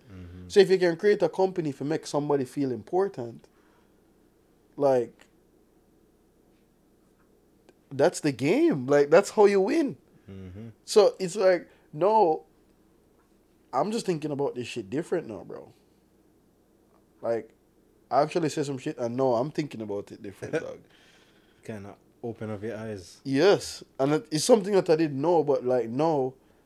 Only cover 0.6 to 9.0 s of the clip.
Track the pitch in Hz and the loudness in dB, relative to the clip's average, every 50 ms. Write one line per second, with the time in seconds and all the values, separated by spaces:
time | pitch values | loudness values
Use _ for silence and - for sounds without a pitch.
0.6 | 185 170 190 180 180 170 165 165 208 208 208 208 180 156 - - 190 190 185 185 | 6 6 4 4 4 0 0 2 2 2 4 4 2 0 2 0 0 0 0 -4
1.6 | 156 147 131 - 139 147 160 151 - - - 147 147 147 147 143 127 - - 143 | -6 -6 -6 -6 -4 -4 -4 -4 -4 -4 -4 -2 0 0 0 0 -2 -4 -4 -4
2.6 | 139 131 120 107 107 - 175 185 196 190 - 135 120 117 117 - - _ _ _ | -2 -2 -4 -6 -8 -4 -2 -2 -2 -2 -4 -8 -10 -12 -12 -18 -20 _ _ _
3.6 | _ _ _ _ _ _ _ _ _ _ _ _ _ _ _ _ _ _ _ _ | _ _ _ _ _ _ _ _ _ _ _ _ _ _ _ _ _ _ _ _
4.6 | _ _ _ 147 143 135 131 123 117 110 - _ - _ _ _ _ _ _ _ | _ _ _ 0 2 2 4 2 0 -2 -8 _ -20 _ _ _ _ _ _ _
5.6 | _ _ _ _ _ _ _ _ _ _ _ _ _ _ _ _ _ _ _ _ | _ _ _ _ _ _ _ _ _ _ _ _ _ _ _ _ _ _ _ _
6.6 | _ _ _ _ _ _ _ _ _ _ _ _ _ _ _ _ _ _ _ _ | _ _ _ _ _ _ _ _ _ _ _ _ _ _ _ _ _ _ _ _
7.6 | _ - _ _ _ _ 139 131 143 180 - - - 147 123 110 131 151 214 294 | _ -20 _ _ _ _ 0 2 2 2 2 0 -2 -2 -2 0 0 0 2 4
8.6 | 339 330 202 131 123 135 143 147 | 2 2 2 0 0 2 4 4